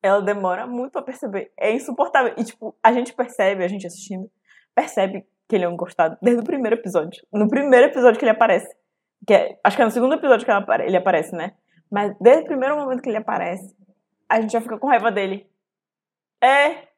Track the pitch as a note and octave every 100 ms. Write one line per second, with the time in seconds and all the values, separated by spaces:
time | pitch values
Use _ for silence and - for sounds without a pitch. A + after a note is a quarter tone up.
0 | G3 G3+ G3 G#3 F#3 F3+ B3 B3 C4 -
1 | - B3+ B3+ G3 - - G#3 A#3 C4+ B3
2 | - C#4+ B3 - A3+ - A3 - A3+ A#3+
3 | B3+ - B3 - G3 G3 F3+ G3+ F3+ -
4 | - F#3 F#3+ _ _ _ _ - D#4 -
5 | F#3+ G3 - _ _ G#3 F3 F3 F3 -
6 | E3 - G#3+ A#3+ A#3 D#4+ A3+ A#3 G3 A3+
7 | F3 - _ G#3 G#3+ C#4 C#4+ B3+ C4+ B3+
8 | B3 A3+ B3+ A3 A3+ F#3 - - _ _
9 | _ _ - G3+ - - - F#3+ A#3 A#3
10 | B3+ D#4 C#4+ A3+ A#3 G3+ G3+ - - F#3
11 | F#3 F3 D#3+ F3 F3 _ _ _ _ G3+
12 | G#3 G3+ G3 D4+ D#4+ C#4+ C4 D4+ C#4 B3+
13 | C4 G#3+ G#3+ - F3 F#3+ F#3+ _ _ _
14 | _ _ _ A3+ A3 A3+ A3+ A3 C4+ A#3+
15 | A3 G3+ G3 G3 _ _ _ _ _ _
16 | _ _ _ _ B3 C#4 C#4+ - -